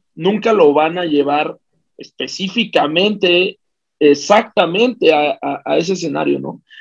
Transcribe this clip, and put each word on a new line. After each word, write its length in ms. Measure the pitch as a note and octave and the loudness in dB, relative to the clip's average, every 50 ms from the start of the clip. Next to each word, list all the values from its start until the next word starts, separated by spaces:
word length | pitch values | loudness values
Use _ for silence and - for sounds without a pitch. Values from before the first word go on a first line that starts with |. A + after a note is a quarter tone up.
| _ _ _ | _ _ _
nunca 360 | D#3 D#3+ F#3+ G#3+ G#3 G#3+ A#3 | -4 -2 -2 0 0 0 0
lo 200 | A3 G3+ E3 D3 | 2 4 4 4
van 260 | C#3 D3+ D#3 D#3+ E3+ F3+ | 4 4 2 0 -2 -4
a 60 | F3 | -4
llevar 540 | D#3+ D3+ C#3+ C#3 C#3+ C#3+ D3 D#3 D#3+ E3+ - _ _ _ _ _ _ _ - | 0 0 0 0 0 0 -2 -2 -4 -8 -12 _ _ _ _ _ _ _ -20
específicamente, 1600 | - - _ - C3 B2+ - - F#3+ F#3+ - - - - - D3 D3 D3 D#3 E3+ G3 G#3+ G#3+ G3+ - F3 F3 F3+ F#3 - - _ _ _ _ _ _ _ _ _ | -20 -16 _ -12 -10 -10 -8 -8 -8 -6 -4 -4 -4 0 0 0 0 0 0 0 0 0 -2 -2 0 0 2 0 0 -2 -6 _ _ _ _ _ _ _ _ _
exactamente 1120 | D#3 D3 C#3+ C#3+ - - G3+ A3 A#3 - - G#3+ F3 E3 E3+ G3+ A#3+ B3+ A#3 - F3+ D#3+ | 2 4 4 2 2 2 2 2 2 0 0 0 0 0 0 0 0 0 0 0 2 2
a, 260 | D#3 D3 D3 D3 - - | 4 4 2 0 -2 -4
a, 220 | - C#3+ C#3 - - | -6 -8 -8 -6 -4
a 140 | - - D#3+ | -2 -2 -2
ese 160 | E3+ F3 F#3+ | -2 -2 -4
escenario, 440 | E3 E3 D3+ C#3+ D#3 D#3 C#3+ C#3+ C3+ | -6 -6 -6 -6 -4 -2 -2 -2 -4
¿no? 240 | C3+ C#3+ - - _ _ - - | -6 -10 -14 -16 _ _ -20 -20